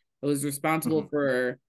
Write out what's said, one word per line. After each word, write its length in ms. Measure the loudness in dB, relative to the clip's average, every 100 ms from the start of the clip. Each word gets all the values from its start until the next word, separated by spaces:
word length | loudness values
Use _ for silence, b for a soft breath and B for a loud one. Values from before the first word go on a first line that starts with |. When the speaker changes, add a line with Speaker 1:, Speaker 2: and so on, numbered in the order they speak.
| _ _
Speaker 1:
I 40 | -2
was 180 | 0
responsible 580 | -2 -2 0 0 2 0
Speaker 2:
Mm-hmm. 60 | 0
Speaker 1:
for, 500 | 0 0 2 0 -4